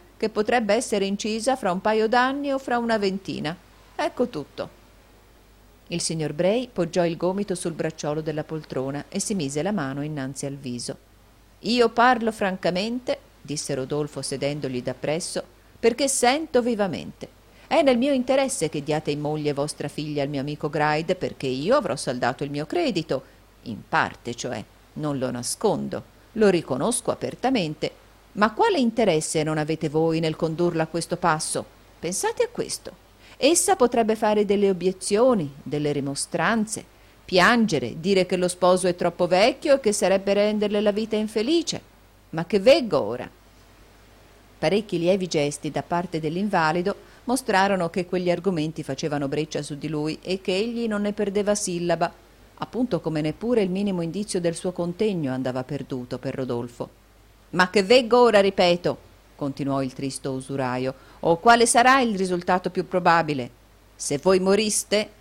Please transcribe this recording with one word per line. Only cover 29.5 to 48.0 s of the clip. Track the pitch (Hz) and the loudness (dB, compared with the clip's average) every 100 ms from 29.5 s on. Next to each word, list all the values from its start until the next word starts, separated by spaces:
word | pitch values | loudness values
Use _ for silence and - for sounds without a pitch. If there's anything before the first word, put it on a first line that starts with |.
| 156 | -2
avete | 151 160 160 | -2 -2 -2
voi | 156 165 160 | 0 2 0
nel | 165 156 | -2 -2
condurla | 160 156 175 160 | -2 0 0 0
a | 160 | -2
questo | 170 - 175 | -4 -6 -2
passo? | 170 160 - 139 - - - - | 0 0 -2 -6 -8 -14 -20 -10
Pensate | - 196 427 453 | -6 -4 -2 0
a | 453 | -2
questo. | - - - - - _ _ - - | -4 -8 -8 -12 -18 _ _ -20 0
Essa | 277 339 - 381 | 2 4 2 4
potrebbe | 247 233 220 | 4 4 2
fare | 214 214 214 | 2 2 2
delle | 202 202 196 | 2 4 2
obiezioni, | 180 180 190 - 202 254 226 143 - | 2 0 -2 0 4 4 4 0 -8
delle | 135 147 147 | -6 -2 0
rimostranze, | 143 139 139 - 160 170 226 214 - - - - - | 0 -2 -4 -4 -2 0 0 -2 -6 -12 -20 -20 -20
piangere, | - 180 185 240 214 143 120 139 | 0 4 6 6 2 0 -2 -4
dire | 180 185 180 | 0 2 2
che | 185 | 0
lo | 180 | 0
sposo | - 180 185 180 | 2 4 4 2
è | |
troppo | 175 180 175 175 | 0 -2 0 2
vecchio | 180 233 - 302 269 | 4 4 2 2 2
e | |
che | 220 | 2
sarebbe | 208 185 196 196 | 0 2 2 2
renderle | 202 208 214 208 208 | 2 2 0 0 0
la | 208 | 0
vita | 202 220 214 | 0 -2 -2
infelice. | 214 220 226 339 - - - _ _ _ _ | -2 -2 0 0 0 -8 -12 _ _ _ _
Ma | 160 | -8
che | 170 202 | -2 2
veggo | 202 320 226 147 | 6 4 4 0
ora? | 104 123 - - - - - - - - - - - - - - | 0 -6 -10 -18 -20 -20 -20 -20 -20 -20 -20 -20 -20 -20 -20 -4
Parecchi | 156 202 220 170 | 0 0 0 0
lievi | 170 196 160 | 2 2 0
gesti | 160 143 - 151 | 0 -2 -4 -6
da | 143 | -6
parte | - 175 175 160 | -2 -4 -2 -4
dell'invalido | 156 170 208 185 156 175 180 196 - - | -4 -4 0 2 2 0 -2 -4 -10 -12
mostrarono | - 269 - 190 196 190 165 | -4 -4 0 2 2 2 -2
che | 190 | -4